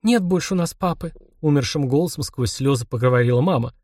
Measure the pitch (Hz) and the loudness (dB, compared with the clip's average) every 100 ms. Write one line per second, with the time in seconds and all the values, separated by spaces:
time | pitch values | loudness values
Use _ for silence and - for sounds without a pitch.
0 | 220 240 180 180 - 185 170 - 185 165 | 2 2 2 -2 0 -2 -2 -4 -4 -4
1 | 165 - - _ 156 147 127 156 135 139 | -10 -14 -20 _ 2 2 2 -2 0 0
2 | 175 - 127 - 120 - 135 135 120 120 | 0 -4 -8 -4 -4 0 0 0 -2 -2
3 | 127 123 123 123 165 - 120 _ | 2 2 2 2 2 0 -2 _